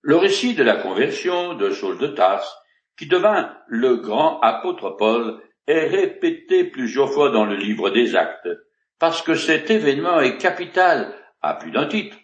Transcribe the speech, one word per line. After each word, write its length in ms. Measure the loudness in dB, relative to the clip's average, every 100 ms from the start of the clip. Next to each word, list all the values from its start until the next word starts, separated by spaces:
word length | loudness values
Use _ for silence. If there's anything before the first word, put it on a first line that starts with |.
Le 160 | 4 4
récit 380 | 4 0 -2
de 80 | 2
la 140 | 2 2
conversion 760 | 0 0 -2 -2 -2 -2 -4
de 160 | -2 -2
Saul 280 | -2 -6 -4
de 80 | -4
Tarse, 480 | 2 2 2 -6 -14 _ _ _ _
qui 80 | -2
devint 500 | 2 2 0 -4 -12 _
le 300 | -2 2 0
grand 440 | 0 0 0 2
apôtre 500 | 0 0 -6 -6 -8
Paul, 520 | 0 0 2 -2 -10 -18 _ -2
est 200 | 0 0
répété 800 | 0 -2 0 -4 -4 0 0
plusieurs 480 | 0 -4 -4 0 0
fois 180 | 2 2
dans 140 | 2
le 120 | 0 -2
livre 340 | -4 -2 0
des 260 | 2 2 2
Actes, 320 | 0 -4 -10 -10 _ _ _ _
parce 240 | 0 0
que 120 | -2
cet 360 | -2 0 -2 2
événement 500 | 2 2 0 0 2
est 160 | 2 0
capital 760 | -4 -4 -6 2 4 2 -2 -12 -20 _
à 140 | -6
plus 160 | -6 -4
d'un 160 | -2 -2
titre. 300 | -4 -6 -16